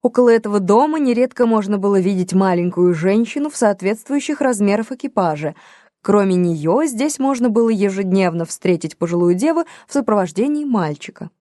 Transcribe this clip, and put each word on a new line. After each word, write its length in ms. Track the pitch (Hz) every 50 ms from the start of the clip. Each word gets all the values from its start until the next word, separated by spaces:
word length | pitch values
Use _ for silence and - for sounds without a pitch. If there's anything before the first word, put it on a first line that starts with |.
Около 280 | - 247 240 247 247 240
этого 320 | 233 226 226 214 208 208
дома 360 | 190 175 202 226 277 311 311
нередко 480 | 320 285 254 240 226 254 247 - - 247
можно 320 | 233 226 214 196 196 208
было 220 | 202 190 202 202 190
видеть 320 | 180 190 202 185 180 185
маленькую 640 | 180 190 196 190 180 175 175 180 175 175 180 180 175
женщину 560 | 156 165 190 202 220 233 220 - 294 285 302
в 80 | 294
соответствующих 840 | - 247 208 202 190 180 190 214 220 - - 269 285 269 - 302 294
размерах 540 | 285 262 247 202 208 202 202 214 226 - 262
экипаже. 640 | - - 269 _ 220 185 165 156 147 151 151 165 - - - - - _ _ _ _
Кроме 340 | _ - 202 208 202 190 185
неё, 500 | 180 180 175 170 156 147 160 180 254 320
здесь 340 | 302 247 214 269 302 - -
можно 300 | 262 269 277 247 240 247
было 200 | 208 233 233 226
ежедневно 760 | 226 190 202 196 190 196 202 185 180 196 190 180 165 170 165
встретить 520 | 165 - - - 190 180 165 - 160 -
пожилую 380 | _ - 165 175 175 175 175 180
деву 300 | 180 233 311 330 339 330 - - - -
в 60 | _ -
сопровождении 720 | 277 247 - 214 208 185 165 151 190 226 285 294 294 302
мальчика. 680 | 277 240 208 170 151 151 147 - - - - - 165 _ _